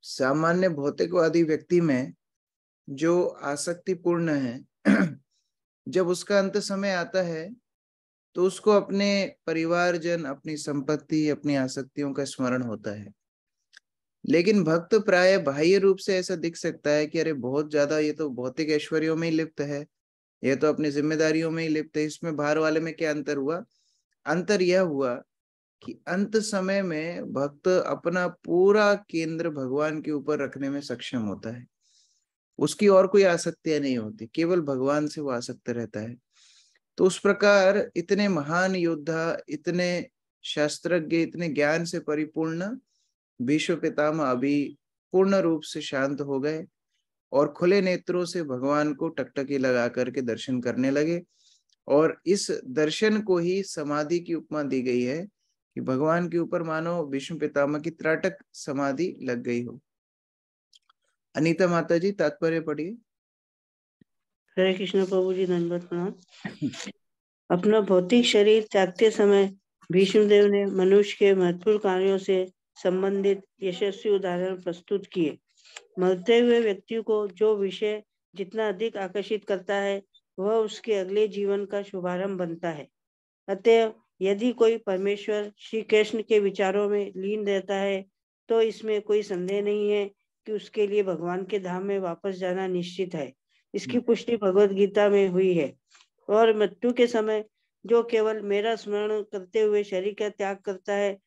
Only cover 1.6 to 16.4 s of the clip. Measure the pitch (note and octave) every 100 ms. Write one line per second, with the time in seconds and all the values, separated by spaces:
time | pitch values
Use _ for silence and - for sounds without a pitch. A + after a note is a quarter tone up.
1.6 | - F3 E3+ B2+ C#3+ - _ _ _ _
2.6 | _ _ - C3+ D#3+ F3 E3+ - - D3
3.6 | - F3 - F3 F3 E3+ E3 D3 C3 B2
4.6 | - _ - G#3 E3+ C3+ _ _ _ _
5.6 | _ _ - F3 F3+ F3 - G3+ G3 G3+
6.6 | G3+ G3 G3+ F#3 E3+ F#3 F3 D#3+ E3+ A#3+
7.6 | _ _ _ _ _ _ _ - F#3 F#3
8.6 | - G#3 G3 G3 G3+ G3+ F#3+ - - D#3+
9.6 | E3 F3 F3 F3 E3 E3+ D3 C#3 D#3 D3+
10.6 | D3+ C#3+ C3+ D3+ - D#3 D3+ C#3+ D3 C#3
11.6 | C3 C#3 C3+ - C#3+ C#3 C#3 - B2+ B2+
12.6 | A#2+ G#2+ A2 G#2 G2+ - _ _ _ _
13.6 | _ - _ _ _ _ - D#3 F3 G#3
14.6 | D#3+ E3 E3+ A3 G#3 F3+ F#3 G3 D3+ C#3
15.6 | D#3+ G3 G3 F#3+ - F#3 F3+ F3+